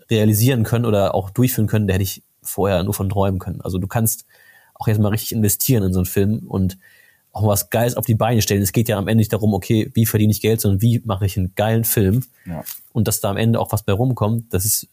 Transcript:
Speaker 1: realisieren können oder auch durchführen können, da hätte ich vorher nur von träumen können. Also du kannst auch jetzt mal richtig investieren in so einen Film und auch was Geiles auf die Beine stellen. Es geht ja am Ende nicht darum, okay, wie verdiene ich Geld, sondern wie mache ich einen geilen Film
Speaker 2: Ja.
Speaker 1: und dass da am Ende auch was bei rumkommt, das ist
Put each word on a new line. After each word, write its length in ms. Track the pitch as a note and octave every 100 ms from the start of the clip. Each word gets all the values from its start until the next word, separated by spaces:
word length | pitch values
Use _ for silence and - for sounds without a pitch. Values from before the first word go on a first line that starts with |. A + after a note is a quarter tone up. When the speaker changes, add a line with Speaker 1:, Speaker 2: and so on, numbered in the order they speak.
| _
Speaker 1:
realisieren 540 | A2 G#2+ G#2 A#2+ B2+
können 220 | G#2+ A#2 A#2+
oder 300 | G2+ G2 -
auch 140 | F#2+
durchführen 380 | A#2+ B2+ - G#2+
können, 200 | A2 G2+
da 60 |
hätte 100 | F#2
ich 200 | F#2+ - _ _
vorher 420 | - - F#2+ F#2
nur 100 | G2
von 140 | G2+ F#2+
träumen 320 | G2 G2 F#2+
können. 220 | F#2+ -
Also 160 | - F#2
du 100 | F#2
kannst 380 | A#2+ A2+ - - _ - _ _
auch 140 | _ -
jetzt 120 | G#2+
mal 100 | G#2
richtig 220 | A2+ -
investieren 520 | A2+ G#2 - - A#2+
in 100 | F#2+
so 60 | F#2
einen 60 | F2
Film 420 | G#2 G2 A2+ -
und 300 | G2 F#2 - _ _ _ _ _
auch 160 | - G#2+
was 220 | G2 -
Geiles 260 | A2+ A#2+ B2
auf 100 | A2
die 100 | G#2+
Beine 260 | A2 A#2
stellen. 200 | - G2+
Es 120 | G2
geht 160 | A#2+ A2+
ja 80 | G2+
am 100 | F#2+
Ende 140 | A2+
nicht 100 | G#2+
darum, 220 | G#2 G#2+
okay, 360 | G2 - A2 -
wie 120 | - A2
verdiene 260 | G#2+ G#2+
ich 100 | G#2
Geld, 180 | G#2+ A2+
sondern 220 | G#2 G2
wie 200 | A#2 A#2 A2
mache 200 | F#2+ G2
ich 120 | G2
einen 180 | F#2 -
geilen 300 | G#2+ A2+ A2+
Film 400 | - F#2+ A#2 - _ F2+
Speaker 2:
Ja. 180 | D#2+ - - -
Speaker 1:
und 160 | - A2
dass 140 | -
da 80 | G#2
am 80 | G2
Ende 200 | A2+ A2+
auch 140 | -
was 120 | G#2
bei 100 | -
rumkommt, 600 | G2 C3 A#2 G#2+ A2+ -
das 120 | F2+ G2+
ist 240 | - -